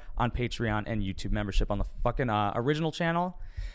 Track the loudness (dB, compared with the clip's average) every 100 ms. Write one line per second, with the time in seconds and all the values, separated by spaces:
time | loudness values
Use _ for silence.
0 | -4 0 0 2 -2 0 0 0 0 -2
1 | -2 -2 0 0 2 2 2 2 -2 0
2 | 0 2 2 2 2 2 0 2 0 0
3 | 0 2 0 -4 -10 -6 -8